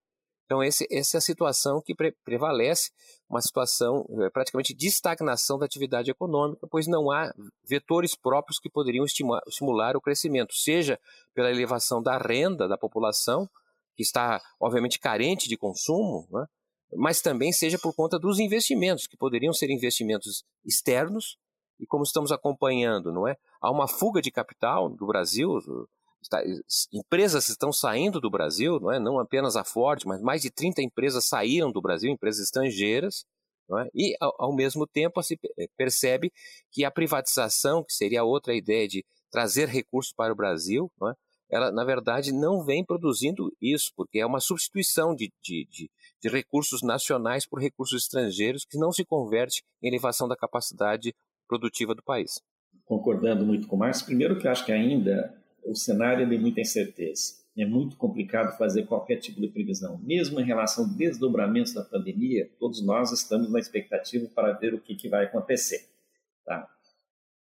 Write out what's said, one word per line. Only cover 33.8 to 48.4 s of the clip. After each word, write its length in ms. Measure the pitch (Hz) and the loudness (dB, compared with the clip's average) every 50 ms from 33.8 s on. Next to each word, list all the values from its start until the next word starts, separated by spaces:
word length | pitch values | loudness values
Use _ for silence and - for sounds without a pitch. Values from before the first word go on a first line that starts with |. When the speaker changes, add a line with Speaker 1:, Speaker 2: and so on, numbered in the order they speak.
| 123 123 - | -4 -4 -2
Speaker 1:
E, 220 | - 185 208 - - | -2 0 0 0 0
ao, 160 | 160 143 - - | -2 -2 -2 0
ao 180 | 131 131 143 | -2 -2 0
mesmo 300 | 131 135 135 131 151 151 | 2 2 0 0 -2 -4
tempo, 360 | - - 147 151 175 170 185 165 | -2 0 0 0 0 0 -2 -2
se 140 | - 165 | -2 -4
pe-, 160 | - - - - - | -4 -6 -10 -8 -8
eh, 100 | 85 - _ | -10 -8 _
percebe 560 | - 131 127 - - - 127 127 131 - 180 - - - - - - _ _ - | -2 -2 0 0 2 2 2 2 2 0 -4 -6 -8 -20 -20 -20 -20 _ _ -4
que 100 | - 143 | -2 -2
a 80 | 139 | -2
privatização, 960 | - - 165 151 156 135 135 - - 139 120 107 - - - 143 147 165 156 | 0 0 0 0 0 0 0 0 0 0 0 2 0 2 2 2 2 2 0
que 80 | - - | -2 -4
seria 320 | - 104 101 117 120 117 | -2 0 2 2 2 2
outra 300 | 113 127 143 - - 120 | 2 2 0 0 0 -2
ideia 340 | 113 95 107 107 113 110 101 | -2 0 2 2 2 2 0
de 160 | 95 95 92 _ _ _ _ _ | -2 -6 -8 _ _ _ _ _
trazer 380 | - 113 120 107 95 127 151 139 | -2 -2 0 0 2 2 0 2
recursos 440 | 117 131 113 _ - 127 127 - - | 0 -2 -4 _ -2 -4 -4 -4 -4
para 180 | - 113 113 110 | -2 0 0 0
o 40 | |
Brasil, 540 | 101 104 98 87 80 82 92 101 131 175 175 _ - | 0 0 0 0 0 -2 0 0 0 0 -2 _ -4
não 120 | 95 107 | -4 -4
é? 40 | 127 _ _ _ _ _ _ - | -4 _ _ _ _ _ _ -2
Ela, 220 | - 113 127 120 | 0 0 0 0
na 140 | 95 113 123 | 0 0 0
verdade, 480 | 131 135 127 113 117 117 131 135 139 135 | 0 0 0 0 0 0 0 -2 -2 0
não 320 | 135 147 165 196 190 160 | 0 2 2 2 0 0
vem 200 | 143 135 160 185 | 0 0 0 0
produzindo 680 | - 175 175 170 151 123 107 123 147 180 196 95 - - - | -2 -2 -2 0 0 0 0 0 -2 -2 -2 -4 -6 -6 -4
isso, 320 | 110 120 143 147 - - - | -2 0 0 0 -2 -4 -4
porque 240 | - 92 - - 107 | -6 -8 -4 -2 -2
é 80 | 107 | 0
uma 140 | 117 131 135 | 0 0 -2
substituição 760 | - - 185 165 - - - 196 185 - - - 160 165 165 | -2 -2 -2 -2 -4 -6 -4 -2 -2 0 2 2 2 2 0
de, 160 | 127 113 101 _ _ - | -2 -4 -8 _ _ -12
de, 240 | - 90 82 69 - | -8 -8 -8 -8 -8
de, 200 | - - 82 73 _ _ _ - _ _ - | -12 -16 -16 -16 _ _ _ -20 _ _ -4
de 60 | 113 | -2
recursos 540 | 113 135 123 _ - 147 147 - 139 123 - | -2 -2 -2 _ 0 0 0 0 -4 -2 -2
nacionais 640 | 120 117 127 - - 143 123 113 113 123 139 - | 0 0 0 0 0 0 0 0 0 -2 -2 -4
por 140 | - - 139 | -6 -6 -4
recursos 420 | 131 143 - - 135 - 131 123 - | -4 -4 -4 -4 -6 -4 -2 -4 -4
estrangeiros 640 | - - 131 123 107 92 92 | -2 0 0 0 0 0 0